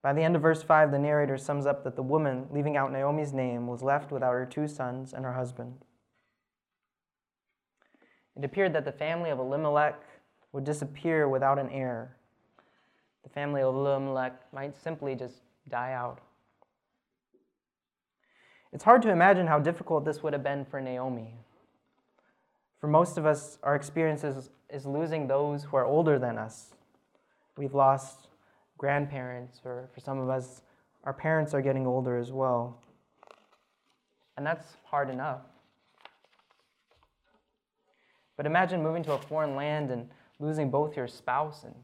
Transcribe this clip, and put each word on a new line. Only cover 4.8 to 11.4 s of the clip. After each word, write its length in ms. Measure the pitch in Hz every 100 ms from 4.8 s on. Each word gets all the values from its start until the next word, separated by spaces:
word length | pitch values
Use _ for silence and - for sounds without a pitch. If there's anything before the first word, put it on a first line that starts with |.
| 127 127 131
and 100 | -
her 80 | 131
husband. 400 | 127 127 127 120 127 - _ _ _ _ _ _ _ _ _ _ _ _ _ _ _ _ _ _ _ _ _ _ _ _ -
It 80 |
appeared 280 | 139 185 190
that 100 | 156
the 80 | 143
family 380 | 135 151 165 170
of 100 | 135
Elimelech 600 | 127 139 156 147 147 - - - _ _ _
would 100 | 139
disappear 680 | 135 151 143 - 170 160 143
without 300 | 131